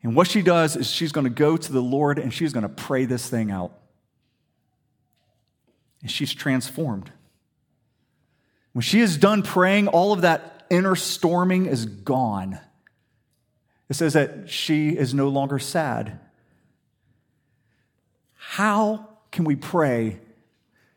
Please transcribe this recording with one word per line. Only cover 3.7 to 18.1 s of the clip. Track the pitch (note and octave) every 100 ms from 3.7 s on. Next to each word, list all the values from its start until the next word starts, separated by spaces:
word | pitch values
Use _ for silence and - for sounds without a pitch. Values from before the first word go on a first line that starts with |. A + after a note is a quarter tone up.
| - _ _ _ _ _ _ _ _ _ _ _ _ _ _ _ _ _ _ _ _ _ _
And | A2+
she's | - C#3+
transformed. | - D3 C3 A#2+ - D#3 G2+ F#2 - _ _ _ _ _ _ _ _ _ _ _ _ _ _ _
When | B2
she | A2+ G#3
is | A3+ D3+
done | G3 G#3+
praying, | G3 F#3+ F3+ G3+ G3+
all | E3 G3
of | G3+
that | E3+ D#3+ - - -
inner | F3 F#3+ F3+
storming | - - E3+ F3 F#3 F#3 F#3
is | B2+ A2
gone. | G2 G2 C3 B2 G2+ F#2+ F#2+ - _ _ _ _ _ _ _ _ _ _ _ _
It |
says | C#3+ D#3+
that | D3+ C#3 - F#2
she | - - D#3 D3+
is | F3 C3
no | C#3 C#3
longer | C#3 C#3 C#3
sad. | - F3 D3+ A2+ G#2+ - - _ _ _ _ _ _ _ _ _ _ _ _ _ _ _ _ _ _